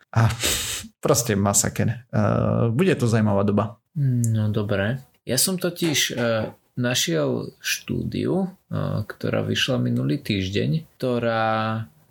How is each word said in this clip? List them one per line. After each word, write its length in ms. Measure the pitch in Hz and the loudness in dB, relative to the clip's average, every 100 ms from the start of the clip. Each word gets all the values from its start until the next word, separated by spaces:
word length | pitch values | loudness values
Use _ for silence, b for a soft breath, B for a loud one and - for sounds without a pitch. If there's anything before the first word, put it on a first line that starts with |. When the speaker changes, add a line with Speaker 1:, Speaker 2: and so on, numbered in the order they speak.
| - | -2
Speaker 1:
A 160 | 113 113 - B B B B B _ | 2 2 2 B B B B B _
proste 320 | - 135 - | 0 2 2
masaker. 560 | 101 101 101 - - 101 | 2 4 2 0 0 -2
Eh, 800 | - - - 107 117 110 113 117 | -2 -4 0 2 2 2 2 2
bude 240 | 113 185 143 | 2 2 2
to 80 | 120 | 2
zaujímavá 400 | 113 107 98 101 | 2 4 2 2
doba. 320 | 101 104 - _ 156 | 2 0 -6 _ -2
Speaker 2:
No 560 | 135 120 117 110 107 | 0 2 2 2 0
dobre. 480 | 107 104 98 101 135 - _ | 0 0 0 0 -2 -8 _
Ja 160 | - 131 | -4 -2
som 160 | - 180 | 0 0
totiž, 560 | 180 175 170 135 - | -4 -2 0 0 -2
eh, 400 | 123 117 110 110 - _ - | -2 0 0 -2 -8 _ -4
našiel 800 | 123 127 - 160 139 120 - - | -2 0 0 0 0 -2 -6 -10
štúdiu, 800 | - - - 90 85 - 117 175 | -6 -6 -4 -4 -2 -2 -2 0
eh, 640 | 185 - - 107 98 101 104 | -2 -6 -8 -4 -2 -2 -6
ktorá 320 | - 110 110 | -6 -2 -2
vyšla 400 | 107 107 - 123 | 0 0 0 0
minulý 400 | 123 120 135 147 | 0 0 0 -2
týždeň, 800 | - 101 95 104 123 160 - - | -2 -2 0 -2 0 -2 -4 -6
ktorá 880 | 127 120 117 113 110 110 110 110 110 _ _ | -2 0 0 0 0 0 0 -4 -6 _ _